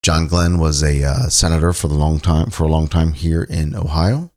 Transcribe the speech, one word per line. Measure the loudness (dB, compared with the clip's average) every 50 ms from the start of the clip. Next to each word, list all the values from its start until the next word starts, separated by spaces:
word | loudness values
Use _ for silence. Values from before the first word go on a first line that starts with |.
John | 0 0 0 0 0 0
Glenn | 0 0 2 2 2 2
was | 2 0 0 0 0
a, | 0 2 2 0
uh, | 0 0 0 -2 0
senator | 0 0 0 2 2 2 2 0
for | 0 0 -2 -2
the | 0
long | 2 2 2 0 0
time, | 0 2 2 2 0 -2
for | -2 -2 0
a | 0
long | 2 2 0 0
time | 0 0 0 0 0
here | -2 -2 -2 -2 -2 -2
in | -2 -4 -4 -4 -4 -4
Ohio. | -4 -4 -2 -2 0 0 0 0 -2 -4 -8 _